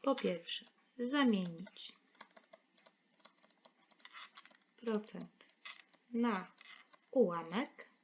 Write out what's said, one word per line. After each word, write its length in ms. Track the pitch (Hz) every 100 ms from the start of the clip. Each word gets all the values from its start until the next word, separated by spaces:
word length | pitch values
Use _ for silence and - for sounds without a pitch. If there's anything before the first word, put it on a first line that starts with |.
Po 120 | -
pierwsze, 500 | 262 196 175 170 - - _ _ -
zamienić 920 | 247 285 262 208 180 165 190 - - - _ _ - - _ - _ _ - _ _ _ - _ _ _ - _ _ _ - - - - - - _ _
procent 720 | 233 214 214 185 175 _ - _ - - - _ _
na 360 | 233 233 196 175 - - - - - _
ułamek 800 | 277 202 170 165 185 285 - - _